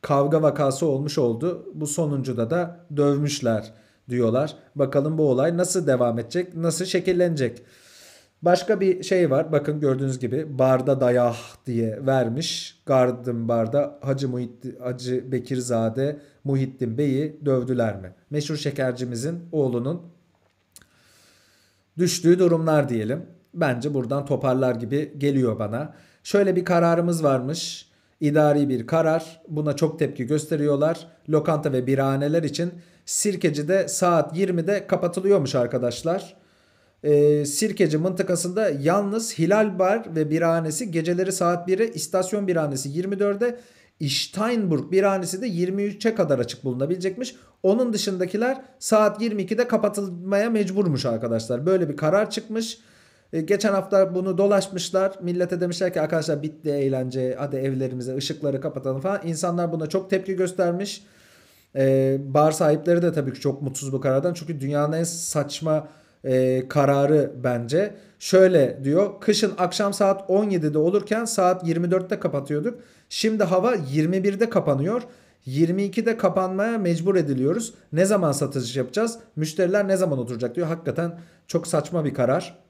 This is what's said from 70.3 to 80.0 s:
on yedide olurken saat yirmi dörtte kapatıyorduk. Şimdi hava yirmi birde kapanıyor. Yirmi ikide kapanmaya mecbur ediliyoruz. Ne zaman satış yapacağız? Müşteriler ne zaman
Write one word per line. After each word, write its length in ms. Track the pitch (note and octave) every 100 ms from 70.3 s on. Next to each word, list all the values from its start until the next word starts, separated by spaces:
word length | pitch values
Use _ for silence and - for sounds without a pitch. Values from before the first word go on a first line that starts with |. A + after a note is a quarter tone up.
on 200 | F#3+ G#3+
yedide 280 | F3+ D3+ D3+
olurken 460 | D#3+ G3 G3 G#3+
saat 420 | A3+ - F3+ F#3 E3
yirmi 220 | E3 F3
dörtte 300 | F#3 F3+ G3+
kapatıyorduk. 580 | E3 C#3 C#3 D3 G#3 A#3+ - _ _
Şimdi 360 | - A3+ A3
hava 300 | F3+ F#3 A3+
yirmi 500 | A3+ C#3 D3 D#3+ F#3+
birde 260 | G3 G3 A3+
kapanıyor. 520 | G3+ D3+ C3+ D#3+ A#3 A#3 - _ _
Yirmi 380 | - C3+ E3 F#3
ikide 320 | G3+ A#3+ A3+ A3+
kapanmaya 640 | F#3+ F#3 F#3 F#3+ A3 A3+
mecbur 380 | F3+ E3 F3 F#3
ediliyoruz. 580 | D3 C3 C3+ G3+ A3+ - _
Ne 120 | D3+
zaman 280 | F#3+ G#3 E3
satış 440 | C3+ C#3 C#3 A#2 C3+
yapacağız? 420 | B2+ G3+ A3+ A3+ - -
Müşteriler 520 | D#3 - F3+ G3+ G3
ne 80 |
zaman 220 | F#3+